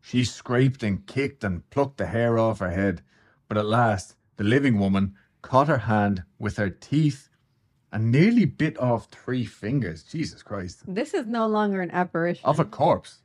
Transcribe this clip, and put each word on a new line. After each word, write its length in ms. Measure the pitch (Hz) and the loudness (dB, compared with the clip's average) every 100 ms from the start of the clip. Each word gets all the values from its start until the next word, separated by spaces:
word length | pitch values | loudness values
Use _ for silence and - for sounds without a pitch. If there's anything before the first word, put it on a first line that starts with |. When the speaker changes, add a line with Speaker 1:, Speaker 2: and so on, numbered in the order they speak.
Speaker 1:
She 240 | - 120 | -2 -2
scraped 580 | 123 - - 123 135 131 | -2 -4 -2 2 2 2
and 240 | 110 95 - | -2 -4 -4
kicked 380 | - 139 - | -4 -4 -4
and 240 | 104 87 - | -6 -6 -6
plucked 280 | - 139 - | -2 -2 -2
the 80 | 92 | -4
hair 320 | 117 117 117 | 0 0 2
off 220 | 113 104 | 0 0
her 100 | 95 | -4
head, 320 | 87 98 85 _ _ _ _ _ | 0 -2 -2 _ _ _ _ _
but 100 | 107 | -2
at 80 | 107 | 0
last, 500 | 113 120 101 - - _ _ | 2 2 0 -6 -20 _ _
the 80 | |
living 340 | 101 123 139 107 | 2 2 4 2
woman 360 | 98 95 95 - _ _ | 2 2 -2 -4 _ _
caught 260 | - 127 139 | 0 2 4
her 100 | 143 | 0
hand 440 | 104 107 101 98 87 _ | 2 2 2 0 -6 _
with 180 | 107 - | -8 -4
her 140 | 101 | -4
teeth 580 | 87 - 143 151 - - _ _ _ _ _ _ | -6 -4 0 2 0 -12 _ _ _ _ _ _
and 180 | 110 113 | -2 2
nearly 360 | 127 190 240 175 | 4 6 6 2
bit 320 | - 156 151 | 2 -4 0
off 280 | 127 117 - | 0 -2 -4
three 340 | - - 127 | -16 -6 -4
fingers. 580 | 107 - 101 143 101 78 | -4 -6 -4 -2 -2 -8
Jesus 400 | - 160 135 82 | -12 -8 -8 -8
Christ. 380 | - 101 90 - - | -12 -10 -10 -12 -10
Speaker 2:
This 260 | 185 277 | -6 -4
is 140 | 392 233 | -6 -4
no 200 | 233 220 | -2 0
longer 360 | 214 208 190 | 0 0 -2
an 80 | 175 | -4
apparition. 540 | 175 180 170 170 175 - | -2 -2 -2 -2 -2 -2
Speaker 1:
Of 120 | 151 | 0
a 60 | |
corpse. 540 | 151 - 151 104 - - | -2 0 2 2 -2 -20